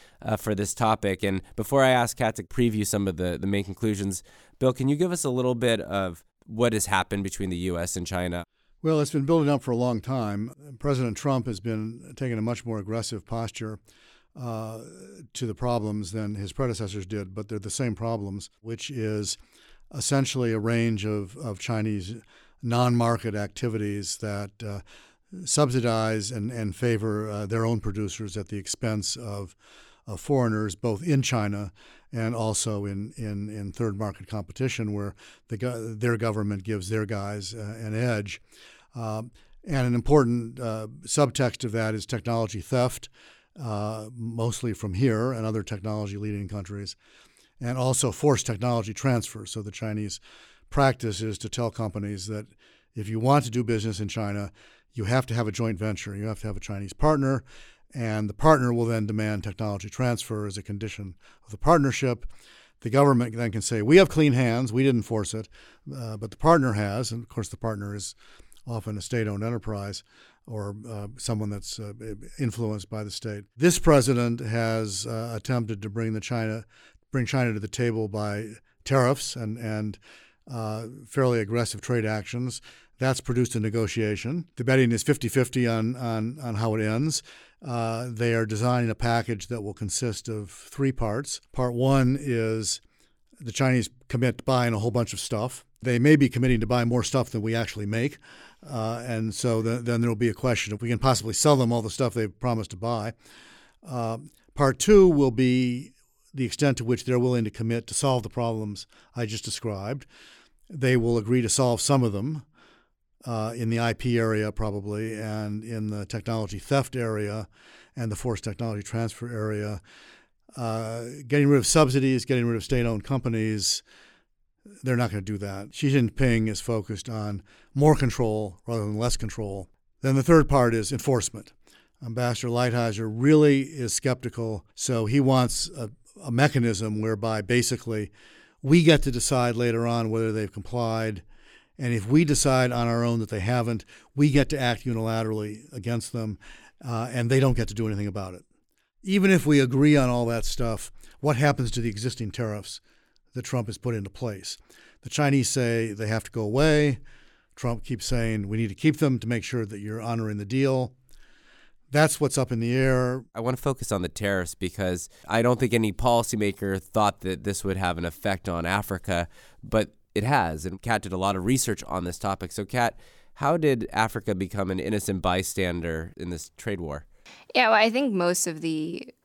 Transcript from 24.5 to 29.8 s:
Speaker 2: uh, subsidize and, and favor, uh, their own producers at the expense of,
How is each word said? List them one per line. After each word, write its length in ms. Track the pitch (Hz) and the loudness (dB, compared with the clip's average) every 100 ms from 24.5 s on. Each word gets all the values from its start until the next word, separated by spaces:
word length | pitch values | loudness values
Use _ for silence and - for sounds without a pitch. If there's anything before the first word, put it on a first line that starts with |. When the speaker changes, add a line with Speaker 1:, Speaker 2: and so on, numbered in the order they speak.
| - 107 | -12 -12
Speaker 2:
uh, 120 | 101 - - - _ _ 185 170 | -12 -14 -20 -20 _ _ -12 -4
subsidize 840 | - 143 127 117 113 110 110 101 | 0 2 2 0 0 0 -2 -4
and, 200 | 120 107 | -6 -6
and 240 | 120 104 - | -6 -6 -2
favor, 540 | 123 113 110 104 107 | 0 0 0 -4 -4
uh, 160 | 104 101 | -6 -4
their 200 | 113 113 | -2 0
own 140 | 113 | 0
producers 560 | 104 101 101 - 104 104 | -2 -4 -6 -6 -8 -8
at 120 | 95 | -8
the 80 | 104 | -8
expense 580 | 95 - 117 107 98 123 | -8 -6 -4 -4 -4 -6
of, 400 | 117 101 95 - _ - | -8 -10 -10 -16 _ -20